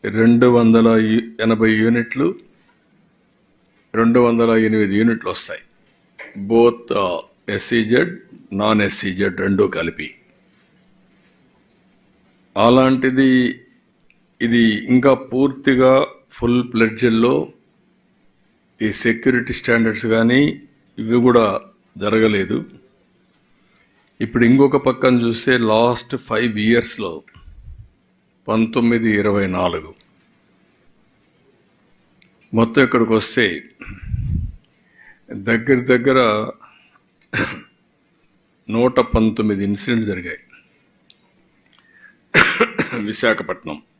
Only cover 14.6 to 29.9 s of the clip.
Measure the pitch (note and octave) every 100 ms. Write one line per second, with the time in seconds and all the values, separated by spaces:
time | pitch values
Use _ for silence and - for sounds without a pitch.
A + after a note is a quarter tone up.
14.6 | A2+ G#2+ A2 B2+ C#3 B2+ - B2+ C#3 C3+
15.6 | - C3 C3 C3 D3 - _ - A#2+ B2
16.6 | A#2+ A2+ A2+ A2 B2 A2+ A#2+ C#3+ - -
17.6 | _ _ _ _ _ _ _ _ _ _
18.6 | _ _ A2 G2+ A#2+ A2+ C3+ B2 A#2+ A#2+
19.6 | - A#2 A2+ G#2+ A#2 A2+ A2+ B2+ D3 -
20.6 | - _ _ - A2 A#2+ B2 A#2+ G#2+ G2+
21.6 | - _ _ - G2+ A2 A2 G2+ F#2 A#2+
22.6 | D#3+ - _ _ _ _ _ _ _ _
23.6 | _ _ _ _ _ _ A2+ A#2 A#2 C3
24.6 | C#3 C#3 C3 A#2 C3 B2 A#2 A2+ - B2
25.6 | A2+ A2 A#2+ A#2+ - C3+ - A2 A#2+ G#2+
26.6 | A2 A#2+ - - G2 D#2+ _ - - -
27.6 | - - - _ _ _ _ _ - A2
28.6 | A2+ A#2+ A#2 A#2 A2+ G#2 G#2 G2+ G2 F2+
29.6 | F2+ E2+ D#2